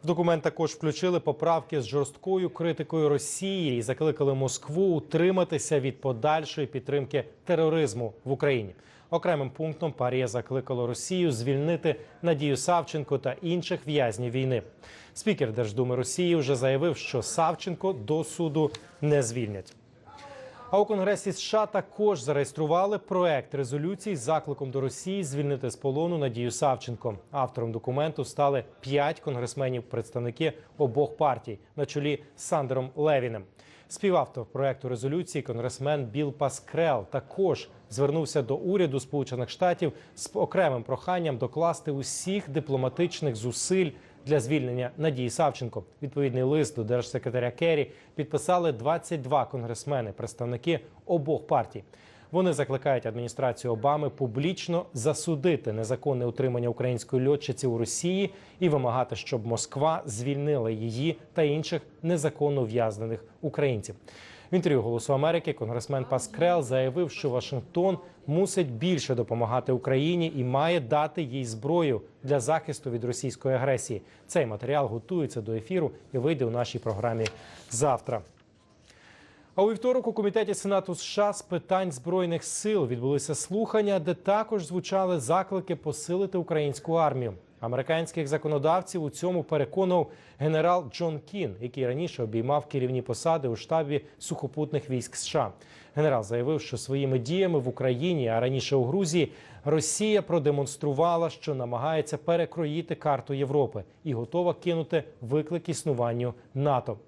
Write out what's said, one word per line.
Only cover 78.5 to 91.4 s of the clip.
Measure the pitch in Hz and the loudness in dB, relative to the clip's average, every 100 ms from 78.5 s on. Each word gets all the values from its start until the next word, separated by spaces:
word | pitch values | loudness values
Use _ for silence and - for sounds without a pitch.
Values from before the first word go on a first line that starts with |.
| _ _ _ _ - - - - - - | _ _ _ _ -20 -20 -20 -20 -20 -6
А | - | 2
у | 202 | 4
вівторок | 220 247 254 240 | 4 2 2 0
у | |
Комітеті | 220 202 220 202 | 0 2 2 0
Сенату | 196 196 196 190 | -2 2 0 0
С | 170 | -6
Ш | - - 208 | -4 2 2
А | |
з | 202 | 0
питань | - 175 - 190 185 | -4 -6 0 0 0
Збройних | 131 160 185 175 165 | -4 -2 0 2 -2
сил | - - 214 208 127 | -4 -4 0 2 2
відбулися | 120 127 143 139 | 0 0 0 0
слухання, | 151 - 196 226 220 208 196 | -6 -2 -2 0 2 2 0
де | 156 | 0
також | 180 - 208 220 214 156 | -2 2 2 2 -4 -2
звучали | 180 - 190 185 175 | -6 0 0 2 0
заклики | 120 175 190 190 185 156 | 2 0 2 -4 -4 -6
посилити | 151 139 - 180 190 190 | -4 -6 -4 -2 0 -2
українську | 170 156 147 131 - | 0 0 0 -4 -2
армію. | 165 156 131 120 90 - _ | 2 2 2 -4 -6 -18 _
Американських | 117 123 135 160 165 - 139 | -4 -4 0 -2 0 -4 -2
законодавців | 151 151 151 151 180 185 185 | -2 0 0 2 2 0 -4
у | 151 | -4
цьому | - 175 180 | -2 -2 -2
переконував | - 156 131 190 185 180 151 - - - | 0 0 0 0 2 2 2 -6 -20 -2
генерал | 147 156 165 180 139 | 0 4 4 2 0
Джон | - 170 151 - | -4 -4 -4 -8
Кін, | 202 | -6